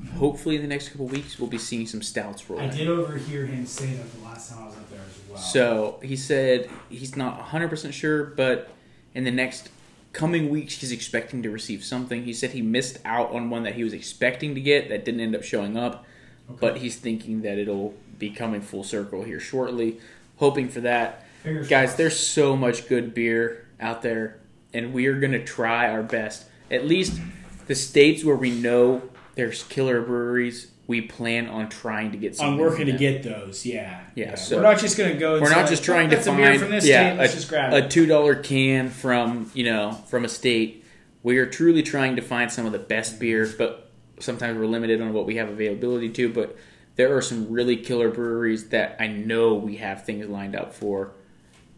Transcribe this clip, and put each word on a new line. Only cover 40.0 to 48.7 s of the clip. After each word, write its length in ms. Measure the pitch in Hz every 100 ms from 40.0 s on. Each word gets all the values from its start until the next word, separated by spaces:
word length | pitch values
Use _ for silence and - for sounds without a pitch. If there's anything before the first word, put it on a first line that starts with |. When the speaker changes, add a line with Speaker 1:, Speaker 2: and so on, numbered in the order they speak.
| -
Speaker 1:
from 180 | 123
a 40 | 117
state. 560 | - 127 117 110 - - - _ _
We 140 | 120 127
are 80 | 127
truly 360 | - 165 165
trying 320 | 151 143 131 120
to 60 |
find 300 | - 120 117
some 120 | -
of 60 | 113
the 60 | 104
best 400 | - 110 113 -
beer, 340 | 120 113 107 -
but 320 | 113 - - - _ -
sometimes 360 | - 117 117 113
we're 100 | 110
limited 340 | 117 113 113
on 120 | 113
what 140 | 107 107
we 80 | 113
have 120 | 107
availability 640 | 104 107 101 123 123 113
to, 180 | 110 120
but 280 | 113 104 - - - _ -
there 200 | 131 139
are 60 |
some 280 | 123 117 110
really 260 | 113 123 117
killer 320 | 110 123 117
breweries 580 | 117 117 117 113 110
that 260 | 104